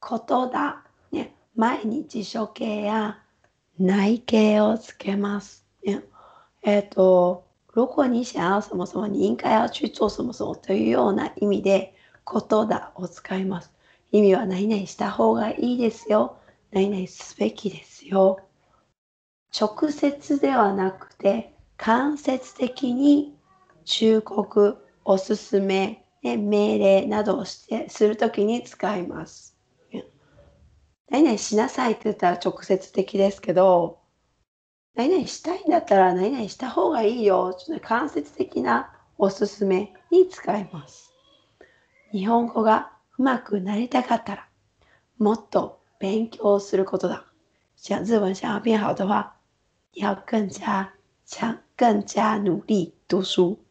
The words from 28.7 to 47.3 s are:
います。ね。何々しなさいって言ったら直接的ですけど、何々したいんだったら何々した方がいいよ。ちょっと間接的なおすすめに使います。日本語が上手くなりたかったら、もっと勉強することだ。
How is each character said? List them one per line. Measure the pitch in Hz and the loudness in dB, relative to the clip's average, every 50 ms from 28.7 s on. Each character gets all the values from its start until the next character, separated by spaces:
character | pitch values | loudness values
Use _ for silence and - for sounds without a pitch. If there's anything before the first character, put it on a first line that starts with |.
| - _ - - 214 | -12 _ -6 -4 -4
い | 185 175 | -4 -6
ま | - - 151 160 | -8 -10 -12 -14
す。 | - - - - - _ _ _ _ _ _ _ _ | -14 -18 -20 -20 -20 _ _ _ _ _ _ _ _
ね。 | - - - - _ _ _ _ _ _ - - _ _ _ _ _ _ _ _ _ _ _ _ | -14 -14 -14 -14 _ _ _ _ _ _ -20 -20 _ _ _ _ _ _ _ _ _ _ _ _
何 | - 254 311 | 2 4 4
々 | 302 226 196 | 4 4 0
し | - - - | -4 -2 0
な | 208 226 262 | 0 0 0
さ | - - 262 240 | -2 -2 0 0
い | 220 | -2
っ | |
て | - - | -2 -2
言 | 220 208 | -6 -4
っ | |
た | - - 180 | 0 0 0
ら | 175 | 0
直 | 175 - - - - - | 2 -4 -6 -6 -6 -2
接 | - 190 190 - - _ | -2 -2 -2 -2 -6 _
的 | - 190 - - 202 | -4 -4 -2 0 2
で | 196 196 196 | 2 2 0
す | - | -2
け | - - 175 | -6 -2 2
ど、 | 185 185 190 180 175 170 165 - _ _ _ _ _ _ _ _ _ _ _ _ _ _ _ _ _ _ _ _ | 4 6 6 6 4 2 0 -6 _ _ _ _ _ _ _ _ _ _ _ _ _ _ _ _ _ _ _ _
何 | - 233 285 | -2 0 2
々 | 370 370 247 | 2 0 0
し | - - - - | -4 -10 -10 -8
た | 311 349 | -8 -8
い | 392 - | -6 -2
ん | 330 | 0
だ | 330 339 | 0 0
っ | - | 2
た | - 208 196 | 2 4 6
ら | 190 180 180 | 6 4 4
何 | 180 185 214 | 2 0 -2
々 | 277 262 220 185 | -2 -4 -6 -8
し | - | -10
た | - - 254 | -10 -12 -6
方 | 220 339 370 370 | -4 -2 -2 0
が | 320 254 220 | 0 0 0
い | 208 233 247 220 | 0 0 2 2
い | |
よ。 | 202 190 185 180 180 185 | 2 4 2 0 -2 -6
ち | - - - 320 | -10 -10 -10 -10
ょ | |
っ | - | -10
と | - | -4
間 | - 226 233 320 285 | -2 -2 -2 -2 -2
接 | - 320 294 - - | -6 -6 -8 -8 -6
的 | - 370 - - - 247 | -6 -6 -4 -4 -4 -2
な | 254 - 240 277 - - - _ _ _ _ | 0 -2 -2 -2 -6 -16 -20 _ _ _ _
お | 214 196 | 0 0
す | 196 - - | 0 0 -4
す | 202 - - 208 | -4 -2 -2 0
め | 196 185 185 208 - - - _ _ | 0 0 0 -2 -4 -12 -20 _ _
に | - 359 370 370 | 4 4 4 4
使 | - - - - 220 208 | 2 -12 -6 -4 -4 -4
い | 196 165 - | -4 -8 -14
ま | 160 139 | -18 -18
す。 | - - - - _ _ _ _ _ _ _ _ _ _ _ - _ _ _ _ _ _ _ _ _ - | -18 -20 -20 -20 _ _ _ _ _ _ _ _ _ _ _ -20 _ _ _ _ _ _ _ _ _ -8
日 | 208 185 | -6 -2
本 | 208 233 233 240 | 0 2 2 0
語 | 233 - - 220 | 0 -2 0 2
が | 214 214 - - - _ _ _ _ _ - | 4 2 2 0 -6 _ _ _ _ _ 0
上 | 254 269 254 233 | 0 0 0 0
手 | - | -4
く | - 208 202 180 | -4 -4 -4 -2
な | 190 214 | -2 -4
り | 208 240 247 | -4 -4 0
た | - 254 240 | -2 -2 0
か | - 233 | 0 -2
っ | 226 - | -2 -2
た | - 196 | -6 -14
ら、 | - - _ _ _ _ _ _ _ _ _ _ _ _ _ _ _ | -14 -14 _ _ _ _ _ _ _ _ _ _ _ _ _ _ _
も | 214 208 220 | 2 2 2
っ | 226 - _ | 0 -4 _
と | - 196 - - - _ _ _ _ _ | -2 -2 -2 -2 -10 _ _ _ _ _
勉 | - 190 196 220 226 226 | -6 -4 -2 -2 -4 -4
強 | - - 220 208 202 202 | -8 -2 2 2 2 2
す | 202 - - | 2 0 0
る | 190 190 | 0 0
こ | 196 - 185 | 0 -2 -4
と | - 180 | -2 -2
だ。 | - - - _ | -4 -6 -12 _